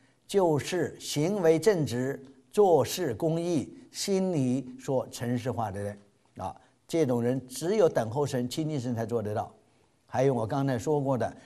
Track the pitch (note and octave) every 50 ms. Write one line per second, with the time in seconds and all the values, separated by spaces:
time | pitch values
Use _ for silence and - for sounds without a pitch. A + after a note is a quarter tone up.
0 | _ _ _ _ _ - - G3+ F#3 E3+ D3+ C3+ - - F#3 F3 D3 G#2 - -
1 | - - - D3 D3+ F3+ G#3 G#3 E3+ D#3+ E3 D#3+ D#3 A3 G3+ E3+ D3 G2+ A2+ B2
2 | B2+ C3+ C#3+ - - - - - _ _ - G#3 G#3 F#3 E3 C#3+ - - - F#3
3 | F3+ C#3 A2 - E3 D#3+ D#3+ E3 E3+ F3 F3 C#3 - - - - - - - -
4 | - G3+ G3 F#3+ F#3+ F#3 F3 D3 C3 B2 B2 C3+ B2+ - - - - - C3+ B2+
5 | A2+ - - - A#2+ A#2 B2+ A#2+ G#2+ B2+ G#2+ A#2 A2+ G#2 F#2+ G2+ G2+ G2+ G#2 G2+
6 | - _ _ _ _ _ _ - F#2 E2+ - - - _ _ _ _ - - E3
7 | D#3 B2 B2 A#2+ A#2 A#2+ C3 C3+ C3+ - - - D#3 E3+ G#3+ A3 F3+ D#3 - C3+
8 | A#2 A2 A2 D3 D3 C3 C3+ B2 B2 B2 - - D#3+ D3+ D#3 C#3 A2+ B2+ A#2+ A2
9 | A2+ G2+ A#2+ A2+ G2+ G#2 G#2 A2 F#2+ - - _ _ _ _ _ _ _ _ _
10 | _ _ - A#2 C3+ C#3 C3 A#2 A2 G#2+ C#3+ C#3 C#3 C#3 B2+ A#2 - D#3 D3+ D3
11 | C3+ C3+ C3+ A#2 A2 F2+ - - -